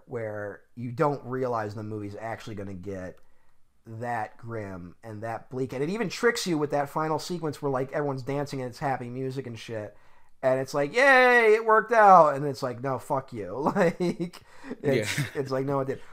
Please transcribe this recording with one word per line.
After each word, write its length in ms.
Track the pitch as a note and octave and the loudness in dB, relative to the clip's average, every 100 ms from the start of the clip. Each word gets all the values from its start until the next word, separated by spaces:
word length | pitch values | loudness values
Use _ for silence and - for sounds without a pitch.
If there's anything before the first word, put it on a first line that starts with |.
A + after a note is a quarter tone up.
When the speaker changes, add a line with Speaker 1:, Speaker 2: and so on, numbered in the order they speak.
| - | -12
Speaker 1:
where 560 | A#2+ G#2+ G#2 G#2 F2 _ - | -8 -6 -6 -10 -12 _ -12
you 180 | A#2+ | -10
don't 260 | A#2+ D3+ C3+ A#2+ | 0 0 0 -6
realize 500 | C3 B2+ A#2 G#2+ G#2 | -4 -2 -2 -4 -8
the 80 | |
movie's 320 | G#2+ G#2+ G2+ G2+ | -8 -8 -10 -10
actually 400 | A2+ G#2+ - G2+ | -10 -10 -10 -10
gonna 180 | G2 | -10
get 440 | F#2+ F#2+ F#2+ F#2 - - - - - - _ - | -10 -10 -10 -12 -14 -20 -20 -20 -20 -20 _ -18
that 520 | A2+ A#2+ A#2 G#2+ - | -10 -6 -6 -6 -10
grim 580 | A#2 A2+ G2 F#2 F2 - | -12 -10 -10 -12 -14 -16
and 200 | A2+ G#2 | -16 -10
that 260 | A2+ A2 - | -8 -8 -8
bleak. 240 | B2+ C3 | -6 -6
And 100 | B2+ | -4
it 60 | D3+ | -4
even 180 | G#3+ F#3+ | -4 -6
tricks 400 | - A#3 A#3 F#3 | 0 0 0 -2
you 100 | D3+ | -2
with 140 | D3 | 0
that 180 | C#3+ C#3 | -2 -2
final 300 | D#3+ D#3 D3+ | -4 -2 -2
sequence 420 | - F3 D#3 - | -4 -6 -6 -4
where, 100 | C#3+ | -4
like, 200 | C3 C3+ | -2 -2
everyone's 320 | D#3 C#3+ C3 | -4 -4 -4
dancing 380 | B2 C#3 C#3 C3+ | -4 -4 -4 -6
and 80 | B2+ | -8
it's 100 | A#2+ | -6
happy 300 | D3 B2 A#2+ | -4 -4 -6
music 360 | B2 C3 C3+ A#2+ | -8 -6 -6 -10
and 140 | A2+ | -12
shit. 380 | - A2 G#2 - - - - - | -10 -8 -10 -14 -20 -20 -20 -2
And 180 | C3 C3 | 0 2
it's 140 | C3+ | 0
like, 200 | C#3+ C#3+ | -2 0
"Yay, 600 | A3+ C#4 B3+ B3+ A#3+ A3 | 4 6 8 8 6 6
it 120 | A3 A3+ | 4 6
worked 280 | A3 A3 | 4 6
out." 420 | A#3 G#3 F#3 D3+ C#3 | 8 10 12 10 4
And 100 | D3 | -4
it's 160 | C3+ | -2
like, 180 | C3 A#2+ | -6 -4
"No, 180 | C3+ B2 | -4 -6
fuck 320 | - C#3 - | -2 -4 -4
you." 240 | A#2 F2+ A2+ | -10 -8 -2
<laughs> 160 | D3+ E3 | 0 2
Like, 640 | E3+ - F3+ - F3 - - - C4+ - | 2 2 -2 -2 -8 -10 -20 -20 -14 -4
it's, 360 | C#3+ A2+ G#2 - | 0 0 0 -4
Speaker 2:
Yeah. 80 | B2+ D3+ | -4 -4
Speaker 1:
it's 160 | C3 | -4
like, 140 | C3 C3+ | -2 0
"No, 140 | C#3 | -2
it 60 | C3 | -2
didn't." 140 | A#2 - | -6 -10